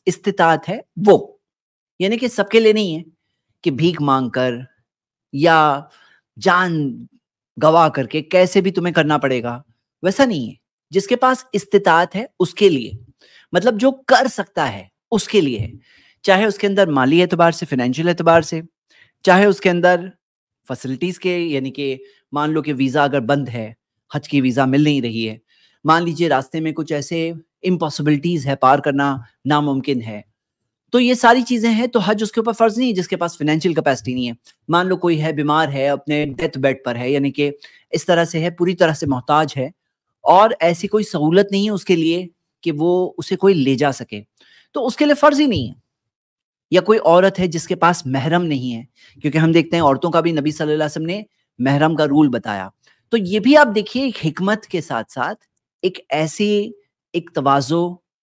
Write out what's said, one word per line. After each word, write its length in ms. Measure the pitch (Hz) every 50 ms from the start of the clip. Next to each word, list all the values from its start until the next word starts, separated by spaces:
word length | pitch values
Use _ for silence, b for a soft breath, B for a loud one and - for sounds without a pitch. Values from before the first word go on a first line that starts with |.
| -
इस्तिताअत 600 | 185 - - - 202 196 - 170 165 160 156 - -
है 140 | 202 254 - _ - 170
वो, 420 | 202 208 175 139 - - - _ _ _ _ _ _ _ _ _ _ _ _ -
यानी 160 | 185 202 233
कि 120 | 233 254 233
सबके 320 | - 208 196 202 226 226
लिए 120 | 226 214
नहीं 220 | 214 214 208 175 156
है 100 | 165 175 - _ _ _ _ _ _ _ _ _ _ -
कि 60 | 170
भीख 320 | 135 117 160 180 160 151
मांग 280 | 147 139 135 135 127 113
कर 360 | - 127 127 127 117 123 131 - _ _ _ _ _ _ _ _ _ _ _ _ -
या 540 | 139 160 165 160 156 151 151 135 143 156 - b b b b b b b b _ 107
जान 680 | 104 190 175 180 185 175 165 151 143 131 117 117 120 - _ _ _ _ _ _ _ _ - 113
गवा 300 | 151 160 160 170 160 156
करके 340 | - 143 127 - - 156
कैसे 380 | - - 185 185 185 180 - 196
भी 100 | 180 196
तुम्हें 240 | 170 180 170 175 156
करना 240 | 170 151 151 151 131
पड़ेगा, 440 | 139 131 127 120 117 120 120 127 - _ _ _ _ _ _ _ 165
वैसा 200 | 190 - - 269
नहीं 240 | 240 190 139 117 107
है। 100 | - _ _ _ _ _ _ -
जिसके 240 | - 196 196 - 247
पास 300 | 247 254 254 262 - - _ -
इस्तिताअत 600 | 196 - - 208 202 196 180 160 170 180 - -
है 140 | 202 254 - _ -
उसके 280 | 180 - - - 208 190
लिए, 300 | 156 127 110 101 104 - - _ _ _ b b b b b b -
मतलब 240 | 180 196 247 220 202
जो 140 | 247 269 262 - _ -
कर 200 | 254 233 269 233
सकता 360 | - 214 - - - 170 147
है 260 | 123 107 98 95 _ _ _ _ -
उसके 280 | 233 196 - - - 190
लिए 180 | 156 135 117 104
है, 140 | 113 - - - b b b b b b b b b
चाहे 220 | 202 185 190 220
उसके 200 | 208 202 - 208
अंदर 220 | 196 190 202 190 160
माली 320 | 143 135 127 135 160 175
एतबार 320 | 180 175 180 170 170 170
से, 140 | 165 - 175
फाइनेंशियल 420 | - 139 127 139 127 - 160 160 175
एतबार 340 | 170 175 165 170 165 165
से, 200 | 151 - 165 160 170 - _ _ _ _ b b b b b b -
चाहे 220 | 190 180 190 208
उसके 220 | 202 190 - - 185
अंदर 440 | 175 175 180 180 180 170 180 190 - _ _ _ _ _ _ _ _ _ _
फैसिलिटीज 520 | - 127 - - 131 131 123 120 - 175 -
के, 180 | - 180 180 175
यानी 320 | 170 165 143 135 131 131
कि 160 | 131 147 143 135 131 135 b b b b b b 139
मान 160 | 147 151 156
लो 120 | 156 156
कि 100 | 139 151
वीज़ा 320 | 139 127 135 131 127 151 143
अगर 160 | 135 143 139
बंद 280 | 113 123 143 143 131 113
है, 280 | 113 117 110 107 110 _ _ _ _ _ _ - -
हज 120 | 143 -
की 140 | - 147 139
वीज़ा 260 | 127 127 113 139 135
मिल 180 | 131 135 147 147
नहीं 160 | 151 147 135
रही 220 | 120 117 110 113 113
है, 160 | 110 110 113 _ _ _ _ _ _ _ _ -
मान 180 | 151 160 170
लीजिए 260 | 175 170 151 143 170 156
रास्ते 320 | 135 131 131 - - 160
में 120 | 160 156 156
कुछ 180 | 165 151 151
ऐसे 420 | 151 147 139 - 170 165 160 165 170 160 - _ _ _ -
इम्पॉसिबिलिटीज 840 | 185 180 170 170 147 - - 147 151 151 139 156 175 180 151 123
है, 80 | 139 139
पार 260 | - 139 131 143 147
करना 280 | - 147 139 143 139 139 135 123 b b b b -
नामुमकिन 540 | 135 147 147 147 143 135 135 - 147 135 120
है, 240 | 110 113 107 104 - _ _ _ _ _ _ _ _ _ _ _ _ _
तो 60 | - 254
ये 160 | 247 240 254
सारी 280 | 233 269 233 247 262
चीज़ें 280 | 233 - 247 220 220 233
हैं, 180 | 220 220 247 247
तो 120 | 247 226
हज 220 | 170 208 214 208
उसके 180 | 220 202 - 226
ऊपर 120 | 220 233
फ़र्ज़ 260 | 214 - 226 220 214 240
नहीं 100 | 262 247
है 60 | 196
जिसके 220 | 185 175 - 185
पास 200 | 175 170 170 -
फाइनेंशियल 380 | - 147 151 156 160 185 180 151
कैपेसिटी 400 | 156 - 143 127 - - 127 127
नहीं 120 | 127 123
है। 100 | 120 113 - _ b b b _ -
मान 160 | 165 175 185
लो 100 | 185 180
कोई 200 | 180 180 175 165
है, 160 | 151 151 160
बीमार 380 | 151 151 143 147 151 156 156 143
है, 180 | 139 135 135 143
अपने 360 | 143 135 - 151 147 151 147
डेथ 320 | 143 127 - 165 - - 131
बेड 260 | 135 135 131 135 -
पर 120 | 123 117
है, 140 | 120 123 131
यानी 180 | 143 139 139 139
कि 220 | - 147 143 143 143 - b b b b b b
इस 140 | - 160 -
तरह 180 | - 170 170 170
से 140 | 165 175 160
है, 120 | 165 175
पूरी 240 | 170 - 175 185 180
तरह 200 | 170 180 156 151
से 120 | - 165
मोहताज 480 | 143 135 123 - - 147 156 156 143 -
है 160 | 135 127 160 - _ _ _ _ _ _ _ _ _ -
और 320 | 143 170 190 214 226 - -
ऐसी 240 | 165 170 165 170 202
कोई 180 | 196 208 214 208
सहूलत 440 | - - 151 151 160 170 196 202 202
नहीं 120 | 196 196 202
है 60 | 214
उसके 260 | 208 170 - - 180
लिए 320 | 165 160 165 165 180 185 170 _ _ _ _ _ _
कि 80 | - 170
वो 440 | 147 147 160 175 180 185 185 - - 170
उसे 180 | - - 190
कोई 180 | 180 190 196 190
ले 220 | 151 131 139 131
जा 140 | 117 151 139
सके, 320 | 131 - 120 - 107 104 104 _ _ b b b b b b b b
तो 60 | 294
उसके 240 | 240 254 - - 302
लिए 100 | 294 285
फ़र्ज़ 260 | 285 285 302 294 277
ही 60 | 302
नहीं 220 | 262 196 147 120 110
है। 60 | - _ _ _ _ _ _ _ _ _ _ _ _ _ _ _ _ _ _ -
या 80 | 170 180
कोई 180 | 180 - 220 226
औरत 400 | - 160 170 185 190 196 190 180
है 80 | 185 170
जिसके 260 | 160 160 - - 180
पास 280 | 165 165 175 175 - -
महरम 360 | 127 135 135 123 160 170 175
नहीं 280 | 175 156 143 131 127 127
है, 160 | 117 113 113 - _ b b b b b
क्योंकि 160 | - 147 143 156
हम 140 | 160 165
देखते 240 | 165 170 160 165 170
हैं 60 | 170
औरतों 280 | 160 139 135 - 175 170
का 100 | 165 170
भी 120 | 156 170
नबी 200 | 165 147 139 151
सल्लल्लाहु 240 | 151 - 156 151 151
अलैहि 100 | 156 151
वसल्लम 200 | 147 - 160 160
ने 180 | 170 190 214 208 _ _ _ _ _ _ -
महरम 340 | 123 135 143 143 156 160 160
का 100 | 151 151
रूल 240 | 143 139 151 151 135
बताया। 420 | 120 113 - 110 101 98 92 98 - _ _ _ _ _ _ -
तो 60 | 233
ये 240 | 226 190 175 208 214
भी 140 | 202 262 294
आप 120 | 302 294
देखिए 400 | 233 196 214 196 - - 254 277
एक 80 | 254 - -
हिकमत 420 | 160 156 - - 185 202 214 214 -
के 160 | - - 165
साथ-साथ 540 | - - 131 113 110 - - 135 123 170 220 - _ _ _ _ _ _ _ _ -
एक 220 | 185 180 - - -
ऐसी, 640 | - 151 160 151 - - 208 208 208 202 208 233 - - _ _ _ _ _ _ -
एक 160 | 175 170 - -
तवाज़ो, 720 | 151 131 139 139 143 123 127 165 170 175 175 175 - _ _ _ _